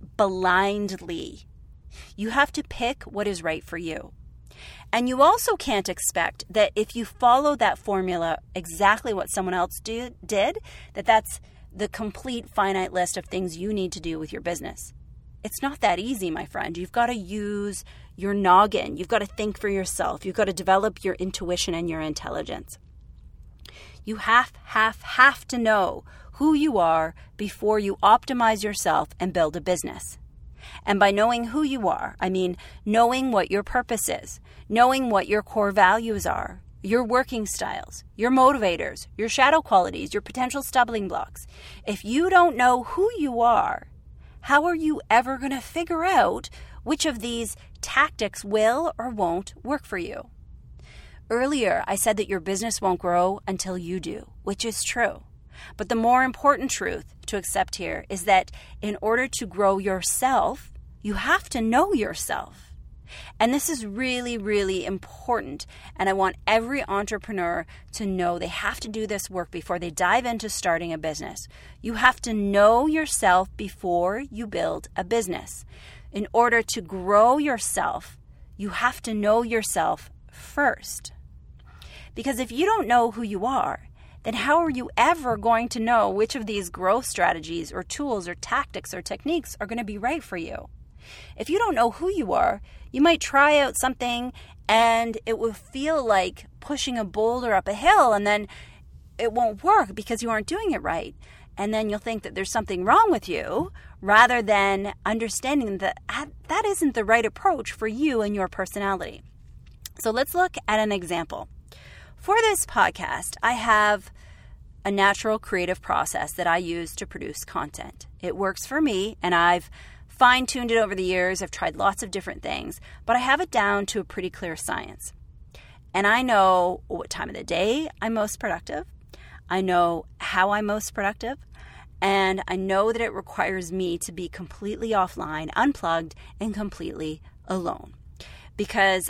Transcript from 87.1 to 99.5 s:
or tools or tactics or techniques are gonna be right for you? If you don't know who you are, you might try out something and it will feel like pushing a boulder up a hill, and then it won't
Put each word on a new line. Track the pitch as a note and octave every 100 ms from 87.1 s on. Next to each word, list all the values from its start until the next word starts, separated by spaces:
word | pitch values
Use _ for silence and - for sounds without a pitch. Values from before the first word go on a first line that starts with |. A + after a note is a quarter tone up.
| - E3+ E3 D#3 E3+ D3+
or | -
tools | - - C#4+ G#3+ F3
or |
tactics | F3 - B3+ C4 F#3+ -
or | F#3
techniques | - - C#4 E4+ - -
are | G3
gonna | A3+
be | G#3 G3+
right | A#3 D#4+
for | - F3+
you? | D#3+ - - - - - - - - -
If | A3+
you | F#4+
don't | A4+
know | B3 A#3+
who | - F4+
you | G4 G3+
are, | - - G#3 - - -
you | B3+
might | D#4+ E4
try | - C#4 C#4+ D4
out | C#4 -
something | C4 - A#3+ A#3+ B3 - - - -
and | A3 A#3 A3+ A#3 A3
it | A3 A3+
will | A3+
feel | G3+ - C4+ D4 D#4+
like | A#3+ G3 F#3 E3+ - -
pushing | - F#3+ C4+ A#3+
a |
boulder | G3 G3+ A3+ B3 A#3+
up | F#3+ G3
a |
hill, | G#3 D4+ G#4 B3+
and | G#3 G3+
then | G#3 G3+ - - - - - - -
it | A3
won't | A3 F5